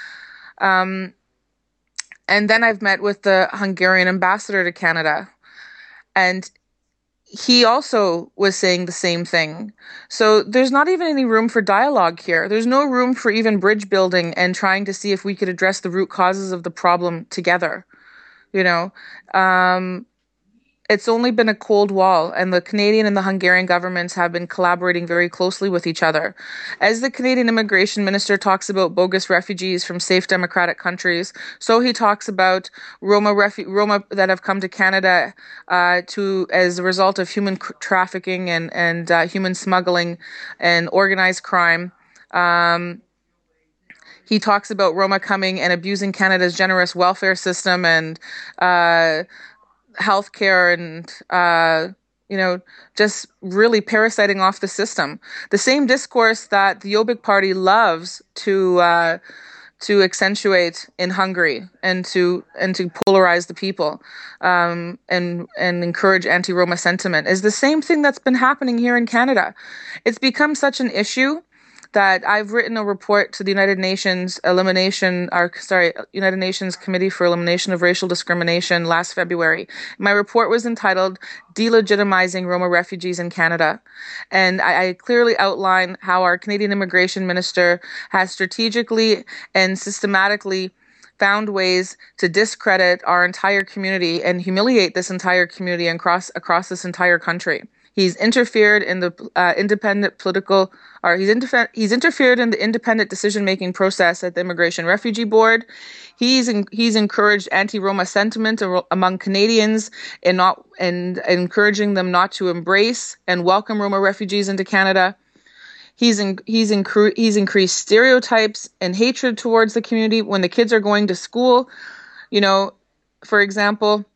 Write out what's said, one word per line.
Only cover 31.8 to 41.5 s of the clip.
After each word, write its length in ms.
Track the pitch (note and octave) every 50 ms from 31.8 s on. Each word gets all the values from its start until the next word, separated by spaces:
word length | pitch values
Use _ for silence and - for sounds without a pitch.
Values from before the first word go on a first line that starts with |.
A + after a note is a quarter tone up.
he 140 | B3 B3 A3
talks 340 | - A3+ G3+ G#3 - - A3
about 400 | G3 F#3+ F#3 F#3 F#3 F#3+ F#3 - _ - - - - -
Roma 340 | - F#3+ G#3 G#3 G#3 G#3 G3+
refu-, 320 | G#3 G3+ G#3 - - -
Roma 380 | - F#3+ G#3 G#3 G#3+ G#3 G3+ G3+ -
that 180 | - G3 F#3+ F#3+
have 140 | F#3 F3+
come 180 | - G3 F#3+ G3
to 80 | F#3+ F#3
Canada, 640 | - - F#3+ F#3+ F#3+ F#3+ F#3 F#3 F3+ E3+ B2+ - - _ - - - - - -
uh, 340 | F3+ F3+ F3 F3+ F3+ F3+ F3+ -
to, 380 | - G#3 G3 F#3+ F#3+ F#3+ F3 -
as 260 | - F#3 F3+ F3 F3 F3+
a 40 |
result 360 | F3+ F#3 F3+ F#3+ F#3+ G3 G3+ G3
of 120 | F3+ -
human 260 | - G#3 G3+ G3 F#3+
cr-, 160 | - - - - _
trafficking 680 | - - G3 F#3 G3 F#3+ - F#3 - F#3 F#3 F3+ F#3 F3
and, 200 | E3+ E3 E3 - -
and, 360 | - E3+ E3+ E3 E3+ E3 E3+
uh, 160 | E3+ E3 D#3+
human 280 | F3 - G3 F#3+ F#3 F#3
smuggling 640 | - - G3 F#3 F#3 F3 F3+ F3 F3 E3+ E3+ E3+ - - - - - - - - -
and 300 | - F3 E3+ E3+ E3+ -
organized 520 | - F#3 G3 F#3+ G3 F#3+ F#3 F#3 F3+ - -
crime. 480 | -